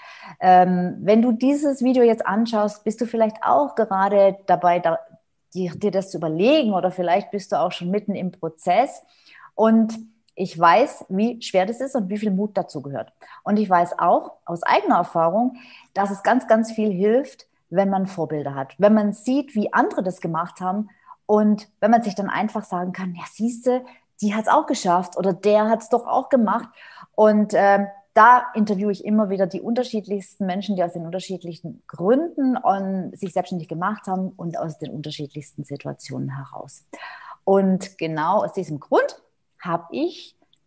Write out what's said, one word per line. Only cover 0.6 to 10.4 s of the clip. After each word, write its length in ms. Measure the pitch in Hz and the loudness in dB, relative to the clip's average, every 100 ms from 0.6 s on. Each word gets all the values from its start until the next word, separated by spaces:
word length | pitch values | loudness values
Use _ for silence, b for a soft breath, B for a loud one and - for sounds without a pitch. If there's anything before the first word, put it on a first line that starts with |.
| 180 180 180 - | 6 4 0 -2
wenn 200 | 170 220 | 2 4
du 120 | 247 | 4
dieses 500 | 226 254 285 294 262 | 2 2 2 0 0
Video 200 | 247 254 | 2 4
jetzt 220 | 233 226 - | 4 4 0
anschaust, 600 | 208 233 220 208 - 220 | 0 0 0 -2 -2 -6
bist 160 | 214 | -4
du 40 | 226 | -2
vielleicht 320 | 226 220 - | 0 0 0
auch 340 | - 262 285 - | 0 2 2 -2
gerade 600 | 220 190 196 202 196 196 - | 0 0 2 4 4 2 0
dabei, 340 | 170 175 175 | 2 2 2
da, 200 | 165 160 - - _ _ _ | 0 -2 -6 -20 _ _ _
dir, 180 | 180 180 | -8 -8
dir 200 | 165 208 | -4 -2
das 200 | 190 190 | -2 -4
zu 80 | 160 | -6
überlegen 540 | 165 156 226 311 226 | -4 0 2 4 2
oder 180 | 185 180 | 0 -2
vielleicht 400 | 180 170 190 196 | -2 0 0 -2
bist 200 | 208 - | -10 -4
du 80 | 165 | -2
auch 140 | 175 | -2
schon 160 | - 175 | -4 -4
mitten 260 | 202 208 196 | -4 -4 -6
im 160 | 180 | -6
Prozess. 680 | - 165 - 180 190 277 - _ b b b b b | -8 -10 -6 0 2 0 -4 _ b b b b b
Und 420 | 220 226 220 - - _ _ | 4 4 2 -4 -16 _ _
ich 180 | - | -10